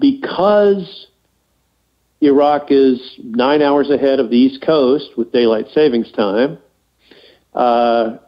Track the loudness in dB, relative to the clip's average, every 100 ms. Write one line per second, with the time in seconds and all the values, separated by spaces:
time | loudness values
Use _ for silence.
0 | -2 -2 -6 -2 0 2 2 0 -4 -16
1 | -20 _ _ _ _ _ _ _ _ _
2 | _ _ 0 2 2 0 0 2 2 0
3 | -6 -20 -8 -4 0 0 2 0 0 0
4 | 0 0 0 2 2 0 -2 0 2 0
5 | -4 -8 -4 0 0 0 -2 0 0 0
6 | -4 -4 -2 0 -2 -4 _ _ _ _
7 | _ -20 -20 _ _ -4 0 0 0 0
8 | -2 -6